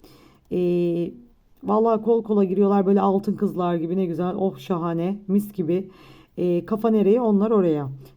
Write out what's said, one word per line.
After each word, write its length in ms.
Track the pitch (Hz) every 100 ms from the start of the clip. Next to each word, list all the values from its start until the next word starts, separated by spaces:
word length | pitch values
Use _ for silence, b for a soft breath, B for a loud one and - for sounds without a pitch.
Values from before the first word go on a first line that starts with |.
| B B B B -
E, 600 | 180 180 175 175 170 170 - - _ _ _
vallahi 380 | 190 214 226 214
kol 220 | 214 233
kola 200 | 220 208
giriyorlar 420 | 190 196 196 202 190
böyle 160 | 196
altın 320 | 196 196 202
kızlar 420 | 202 196 156 175 170
gibi, 220 | 165 185
ne 80 | 180
güzel, 300 | 160 175 202
oh 220 | 190 160
şahane, 600 | - 175 170 165 175 202 -
mis 260 | 202 208
gibi. 360 | - 160 180 202 B B B B -
E, 280 | 175 175 170
kafa 240 | 214 226
nereye, 320 | 214 196 233
onlar 300 | 226 202 220
oraya. 380 | 220 175 147 135 135 B